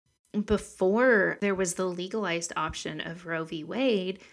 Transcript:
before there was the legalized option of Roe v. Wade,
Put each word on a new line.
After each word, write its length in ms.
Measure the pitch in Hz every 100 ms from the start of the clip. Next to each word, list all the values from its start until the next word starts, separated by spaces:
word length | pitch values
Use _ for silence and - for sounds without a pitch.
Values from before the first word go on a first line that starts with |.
| _ _ _ 208
before 920 | 208 202 - - 185 214 254 214 170 160
there 140 | 202
was 200 | 185 180
the 120 | 180 185
legalized 640 | 175 185 220 190 170 165 -
option 440 | 160 - 170 156
of 260 | - 170 175
Roe 180 | 165
v. 200 | 160 165
Wade, 560 | 160 208 262 202 180 190 -